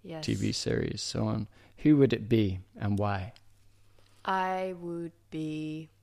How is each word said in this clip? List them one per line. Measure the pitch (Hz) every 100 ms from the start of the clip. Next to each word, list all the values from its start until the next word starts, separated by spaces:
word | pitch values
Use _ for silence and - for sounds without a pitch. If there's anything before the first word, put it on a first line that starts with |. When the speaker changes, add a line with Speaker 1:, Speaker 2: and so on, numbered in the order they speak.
Speaker 1:
Yes. | 190 160 151
Speaker 2:
T | 104
V | 104
series, | 107 - 117 - 107
so | - 117 110
on, | 113 107 - - -
who | 151 151
would | 135
it | 117 110
be | 113 104 92 - -
and | 101 101
why? | 104 101 95 - - - - - - - - - -
Speaker 1:
I | 190 185 185 190 180
would | 170 170 170 - _
be | 160 156 156 156 156 156 _